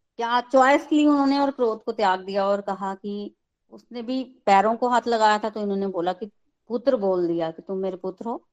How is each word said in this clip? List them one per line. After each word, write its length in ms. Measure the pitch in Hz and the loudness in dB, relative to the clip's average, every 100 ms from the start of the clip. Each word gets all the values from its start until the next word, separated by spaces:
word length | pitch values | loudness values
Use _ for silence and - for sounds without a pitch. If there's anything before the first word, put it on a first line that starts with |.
| _ - | _ -8
क्या 240 | 233 240 | -2 -2
चॉइस 520 | 240 262 262 285 - | 2 4 6 4 2
ली 140 | 302 294 | 2 4
उन्होंने 320 | 285 277 277 | 4 2 2
और 120 | 277 | 0
क्रोध 340 | 269 233 220 | 0 -2 -2
को 80 | - | -6
त्याग 280 | 220 202 185 | 0 0 0
दिया 260 | 185 196 196 | -2 0 0
और 140 | 202 | 0
कहा 340 | 202 190 196 | -2 -6 -6
कि 420 | 196 202 202 208 _ _ _ _ | -8 -8 -8 -10 _ _ _ _
उसने 320 | 226 - 240 | -20 -16 -12
भी 220 | 226 262 | -6 -6
पैरों 520 | 254 _ - 196 214 226 | -8 _ 2 4 4 0
को 120 | 247 | 0
हाथ 140 | 240 240 | 0 0
लगाया 320 | 233 214 208 | 2 4 2
था, 120 | 220 | -2
तो 100 | 214 | -4
इन्होंने 260 | 208 196 196 | -4 -2 -2
बोला 260 | 185 175 | -2 -4
कि 180 | 185 214 _ _ _ - | -4 -8 _ _ _ -8
पुत्र 280 | 233 269 254 | -4 0 2
बोल 300 | 196 185 175 | 2 0 0
दिया 240 | 170 165 | -2 -4
कि 120 | 165 | -8
तुम 160 | - 190 | -10 -6
मेरे 180 | 190 180 | -6 -6
पुत्र 280 | 190 190 233 | -10 -10 -10
हो, 160 | 240 _ | -10 _